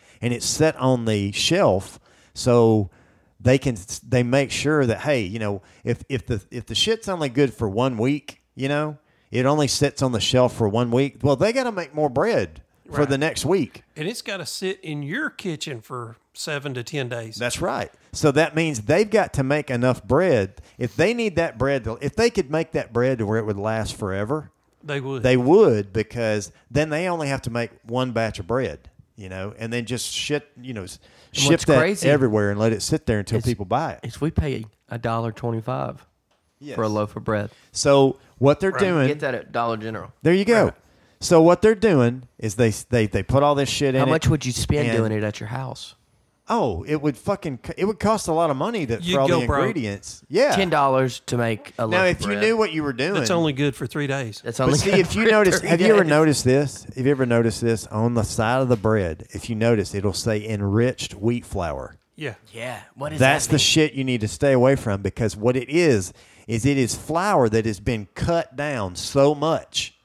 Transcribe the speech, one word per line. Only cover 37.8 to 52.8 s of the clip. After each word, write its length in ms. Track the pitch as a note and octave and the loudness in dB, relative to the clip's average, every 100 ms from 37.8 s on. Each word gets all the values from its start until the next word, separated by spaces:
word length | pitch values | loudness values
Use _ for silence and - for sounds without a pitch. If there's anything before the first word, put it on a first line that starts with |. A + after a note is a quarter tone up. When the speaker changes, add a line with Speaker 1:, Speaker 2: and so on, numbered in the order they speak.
| C#3+ C#3 C3+ - _ - | 4 6 6 2 _ 2
Speaker 1:
what 220 | C3+ - | 2 4
they're 120 | F#3+ | 0
Speaker 2:
Right. 80 | C3 | 0
Speaker 1:
doing, 260 | F#3+ E3 C3 | 2 2 2
Speaker 3:
Get 120 | D3 | 0
that 120 | C#3+ A#2 | -4 -6
at 160 | - | -6
Dollar 240 | A#2+ A#2 A2 | -4 -2 -4
General. 340 | A2+ G#2+ F#2 _ | -6 -10 -12 _
Speaker 1:
there 100 | D3+ | 2
you 100 | F#3+ G3+ | 2 4
go. 200 | A3+ B2 | 4 4
Speaker 2:
Right. 80 | - _ _ _ - | 0 _ _ _ -8
Speaker 1:
So 200 | - E3+ | 4 8
what 200 | E3 F3 | 8 6
they're 120 | A3 G#3+ | 4 4
doing 480 | A3 D3 A#2+ B2+ B2 - | 4 4 4 0 -12 -8
is 180 | A2 G2+ | -6 2
they, 160 | A2+ | 2
they, 340 | - - A#2+ G#2+ | 0 -2 0 0
they 160 | G2+ | -2
put 200 | - C#3 | 0 2
all 120 | D3 C#3 | 4 2
this 140 | C3+ | 0
shit 260 | - C#3+ C3 | 0 0 2
Speaker 3:
How 80 | |
Speaker 1:
in 60 | C3 | 2
Speaker 3:
much 160 | D#3 - | 2 2
Speaker 1:
it 40 | |
Speaker 3:
would 160 | D3+ B2+ | 0 -2
you 60 | |
spend 380 | A#2 - D3 A#2 | -4 -2 0 0
Speaker 1:
and 80 | A2 | 0
Speaker 3:
doing 140 | A2 | 0
it 100 | G#2+ | -2
at 160 | G#2+ - | -4 -6
your 80 | A2 | -10
house? 460 | B2+ B2+ A2+ - _ _ _ _ _ - | -10 -10 -14 -18 _ _ _ _ _ -4
Speaker 1:
Oh, 340 | A3+ C3+ F2 - | -2 0 -2 -4
it 140 | D3+ | -2
would 140 | D3 B2 | -2 -4
fucking, 440 | - F#3+ D#3+ B2+ - | -4 -4 -4 -8 -10
c-, 80 | - | -4
it 80 | G3 | -4
would 140 | G#3 | 0
cost 280 | G#3 G#3+ - | 0 0 0
a 60 | |
lot 160 | D#3+ E3 | 0 2
of 80 | C3 | 0
money 260 | F#3+ A3+ B2+ | -2 -4 -4
that, 180 | A2+ | -4
Speaker 2:
You'd 120 | F3 C#3+ | -2 0
Speaker 1:
for 60 | |
all 60 | C#3 | 2
Speaker 2:
go 100 | E3+ | 2
Speaker 1:
the 60 | A#2+ | 2
Speaker 2:
broke. 200 | C#3+ C3 | 0 0
Speaker 1:
ingredients. 540 | D3+ G#2+ G2+ - - - | -2 -6 -6 -12 -20 -4
Yeah. 220 | E3 D4 G#3+ | 0 2 2
Speaker 3:
Ten 140 | F#3 | 2
dollars 520 | D3+ C#3 C3 C3 - - | 2 4 2 0 -4 -6
to 100 | B2 | -2
make 360 | A#2 G#2+ - - | -2 -2 -8 -6
a 100 | A2+ | 0
Speaker 1:
Now, 120 | F3+ | 2
Speaker 3:
loaf 80 | F#3 | 2
Speaker 1:
if 80 | E3+ | 0
Speaker 3:
of 40 | |
Speaker 1:
you 40 | G3+ | -4
Speaker 3:
bread. 140 | G3+ | 0
Speaker 1:
knew 160 | G#3+ A3+ | 0 2
what 160 | G3+ | 0
you 100 | D#3 | -2